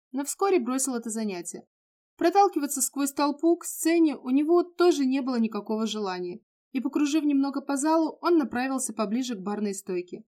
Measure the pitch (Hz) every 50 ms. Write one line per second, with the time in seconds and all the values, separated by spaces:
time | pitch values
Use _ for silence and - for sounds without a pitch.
0 | _ _ - 262 285 - - - 392 392 381 320 226 233 254 269 - 277 247 233
1 | 226 233 208 226 220 208 185 175 170 - - - - _ _ _ _ _ _ _
2 | _ _ _ - 330 349 349 403 403 392 403 311 277 285 - 269 254 - - 277
3 | 285 277 - - 285 294 285 294 - 330 339 339 - - - - - 320 339 339
4 | 330 302 254 - - 254 254 277 302 311 349 349 349 349 _ - 349 359 311 285
5 | 269 254 262 269 254 262 254 233 226 214 - 202 208 - 220 214 220 214 202 214
6 | 208 190 185 180 180 175 180 - - _ _ _ _ _ - 262 233 277 - 294
7 | 294 285 285 320 294 294 285 269 269 277 269 277 - - 285 262 269 311 320 330
8 | 320 294 - - - 330 349 320 277 220 - 240 254 269 269 254 254 - 220 -
9 | - 196 220 247 262 247 240 190 180 196 208 214 208 202 196 - - - 185 180
10 | 180 - - - - _